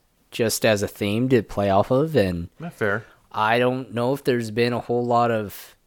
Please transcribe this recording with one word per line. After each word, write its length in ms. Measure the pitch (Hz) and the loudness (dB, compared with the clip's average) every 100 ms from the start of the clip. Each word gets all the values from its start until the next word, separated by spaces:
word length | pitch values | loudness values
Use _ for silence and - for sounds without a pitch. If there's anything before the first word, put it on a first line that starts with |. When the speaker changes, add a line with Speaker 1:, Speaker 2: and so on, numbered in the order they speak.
| _ _ _ | _ _ _
Speaker 1:
just 340 | - 113 - | -2 -2 0
as 180 | 117 104 | 2 2
a 60 | 101 | 0
theme 400 | - 101 110 127 | -4 -2 0 2
to 120 | 123 | 2
play 260 | 95 - 101 | 2 -2 2
off 200 | 95 - | 2 4
of. 240 | 131 160 147 | 2 2 2
And 320 | 95 87 85 - | 0 -2 -8 -12
Speaker 2:
Not 120 | 165 | -14
fair. 300 | - 107 104 - _ _ | -4 -2 -2 -6 _ _
Speaker 1:
I 260 | 104 107 120 | -2 0 2
don't 340 | 123 127 120 | 2 -2 -6
know 200 | 113 120 | -4 -4
if 100 | 139 | -2
there's 260 | - 123 113 | -2 -2 -2
been 200 | 110 120 | -2 0
a 80 | 117 | -2
whole 240 | - 120 | -2 -2
lot 260 | 120 117 120 | 2 2 2
of 420 | 113 101 - - _ | 0 -4 -10 -20 _